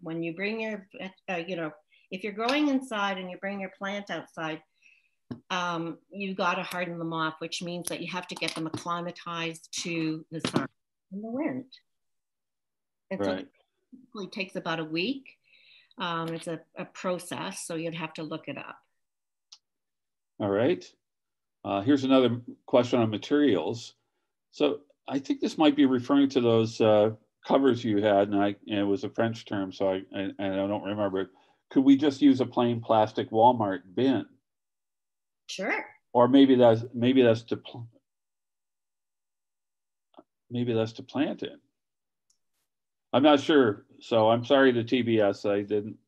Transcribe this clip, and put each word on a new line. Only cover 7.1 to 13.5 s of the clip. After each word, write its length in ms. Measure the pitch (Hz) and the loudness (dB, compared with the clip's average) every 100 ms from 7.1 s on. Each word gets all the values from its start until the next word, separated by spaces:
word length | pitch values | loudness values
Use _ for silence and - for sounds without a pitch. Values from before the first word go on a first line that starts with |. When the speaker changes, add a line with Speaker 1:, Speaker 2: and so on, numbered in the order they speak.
Speaker 1:
off, 220 | 160 160 - | -4 -4 -6
which 220 | 170 - | -10 -10
means 280 | 175 175 165 | -8 -8 -8
that 120 | 156 | -10
you 60 | 170 | -8
have 160 | 180 - | -10 -10
to 80 | 180 | -8
get 200 | 165 - | -8 -6
them 100 | 160 | -8
acclimatized 1000 | - 170 170 175 170 - 170 165 165 - - | -8 -6 -6 -8 -12 -12 -8 -8 -10 -14 -10
to 420 | 185 165 160 156 - | -8 -4 -4 -6 -10
the 100 | 160 - | -10 -6
sun 180 | - - _ _ _ _ | -4 -6 _ _ _ _
and 120 | 190 | -14
the 60 | 220 | -10
wind. 360 | 247 302 254 254 - _ _ _ _ _ _ _ _ _ _ _ _ - | -6 -6 -6 -12 -20 _ _ _ _ _ _ _ _ _ _ _ _ -12
And 120 | 190 | -6
so 80 | 98 | -4
Speaker 2:
Right. 80 | - | -4
Speaker 1:
it 100 | - | -8